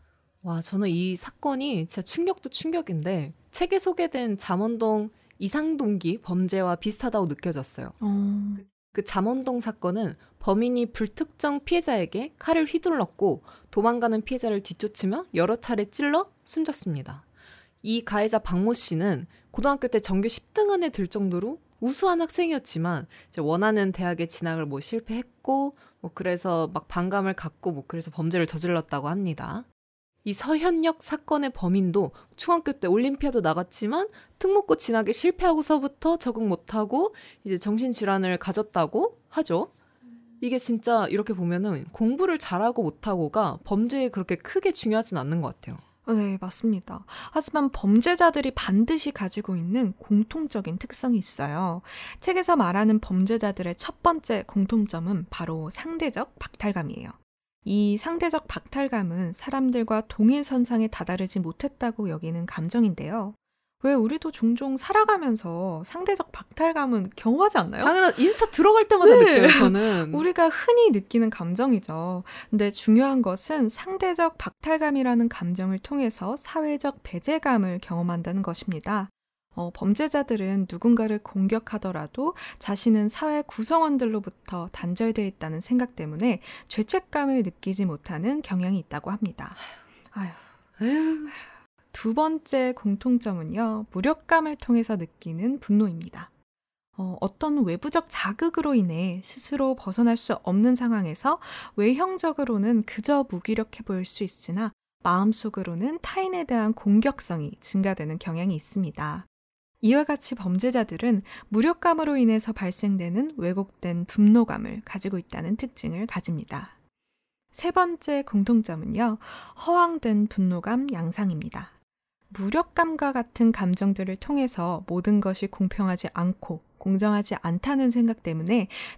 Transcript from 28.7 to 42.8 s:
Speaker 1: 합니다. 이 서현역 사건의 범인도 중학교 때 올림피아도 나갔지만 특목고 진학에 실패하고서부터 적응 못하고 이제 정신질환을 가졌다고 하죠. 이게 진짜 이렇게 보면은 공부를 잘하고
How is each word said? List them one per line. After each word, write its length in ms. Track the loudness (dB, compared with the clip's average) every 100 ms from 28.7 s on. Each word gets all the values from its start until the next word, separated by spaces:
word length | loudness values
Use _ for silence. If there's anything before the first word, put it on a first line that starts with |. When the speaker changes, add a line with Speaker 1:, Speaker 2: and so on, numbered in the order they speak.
| -2 -2 -6 -4
Speaker 1:
합니다. 560 | -4 -4 -6 -8 -10 -12 _ _ _ _ _ -8
이 80 |
서현역 680 | -6 0 0 2 2 0 -2
사건의 500 | -6 -8 -2 -2 -2
범인도 600 | -2 0 2 2 0 0 -6 _ -8
중학교 380 | 0 0 0
때 140 | -2 2
올림피아도 520 | 2 2 0 0 2
나갔지만 680 | 2 0 -4 -6 -2 -2 -4 -8 -20 -4
특목고 380 | 2 2 2 0
진학에 360 | 2 0 0
실패하고서부터 1080 | 0 0 2 2 2 2 2 0 -2 0 0
적응 320 | -2 -2 -2
못하고 680 | -2 -4 -4 0 0 0 -4 -20 -14 -6
이제 120 | -4
정신질환을 800 | -2 -2 -2 -2 0 0 0 -2
가졌다고 800 | -2 -4 -2 0 0 0 -2 -4 _
하죠. 420 | -4 0 0 -2 _ _ _ -20 -20 _ -8
이게 160 | -4 -2
진짜 500 | -2 -2 2 2 2
이렇게 260 | -2 -2
보면은 520 | -2 -2 -2 -2 -4 -8
공부를 460 | -2 0 2 0 0
잘하고 460 | -2 0 0 0